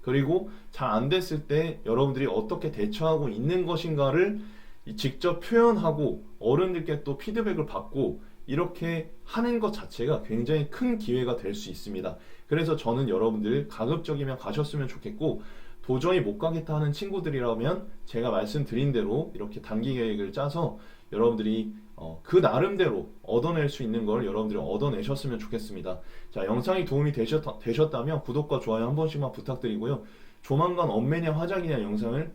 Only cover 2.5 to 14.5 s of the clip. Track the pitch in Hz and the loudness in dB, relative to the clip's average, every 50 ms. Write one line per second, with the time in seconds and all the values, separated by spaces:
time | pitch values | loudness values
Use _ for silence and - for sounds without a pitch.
2.5 | 180 - - - - 214 - 208 - - 156 160 160 151 147 123 104 110 123 151 | -4 -2 -2 -4 -2 0 -2 0 0 2 2 4 4 4 2 0 -2 0 0 0
3.5 | 180 185 175 165 170 156 - 165 156 143 139 135 143 170 185 208 214 - - - | 2 2 2 0 0 -2 -2 -2 2 2 2 4 4 4 4 4 2 -4 -6 -10
4.5 | - - - - - - - - 110 - - 131 - - - 175 165 - - - | -14 -16 -16 -14 -14 -14 -12 -12 -8 -2 -2 -2 -2 2 0 0 0 0 -2 4
5.5 | 226 233 233 233 220 175 165 165 147 147 147 113 - - - - - - - 113 | 6 8 8 8 6 6 2 2 2 2 0 0 0 -4 -8 -14 -14 -2 2 4
6.5 | 135 160 185 185 180 165 151 160 151 143 - 143 135 - - 214 214 233 214 208 | 4 4 4 2 0 -2 -2 -2 -4 -4 -2 -4 -6 -4 -4 -4 -2 0 0 0
7.5 | 175 160 147 - - - - - - 135 127 - - - - - - - - - | 0 -2 -2 -4 -4 -8 -8 -4 -2 0 0 0 -2 -6 -12 -16 -14 -14 -6 -2
8.5 | 131 151 175 170 - - 170 165 165 160 160 - - - - - - 220 233 240 | 0 0 0 -2 -2 -4 -4 -2 -2 -2 -4 -6 -10 -14 -12 -6 -2 0 0 2
9.5 | 240 226 214 208 208 - - - - - 117 139 151 - - - 110 117 - - | 2 2 0 0 -2 -4 -8 -10 -4 -2 0 0 0 0 0 -2 -2 0 2 2
10.5 | 156 151 143 - - - 254 247 240 214 - - 123 127 123 123 120 - 92 95 | 2 2 2 -2 -2 0 0 0 0 0 0 0 2 2 2 2 0 -2 -2 -4
11.5 | 104 104 - 95 87 - - 104 104 92 90 - - - - - - - - - | -4 -4 -6 -8 -10 -8 -8 -6 -6 -4 -4 -6 -8 -8 -14 -14 -14 -14 -2 0
12.5 | 147 160 165 165 156 - - 117 117 131 139 117 92 92 110 113 110 107 104 107 | 2 2 4 2 0 0 0 0 2 2 2 2 2 4 4 2 2 2 0 2
13.5 | 123 143 143 - - - 113 123 160 170 - - 147 139 139 135 131 131 - - | 2 2 0 -2 -4 -4 0 0 0 -2 -2 -2 -2 -2 -2 -4 -4 -6 -6 -4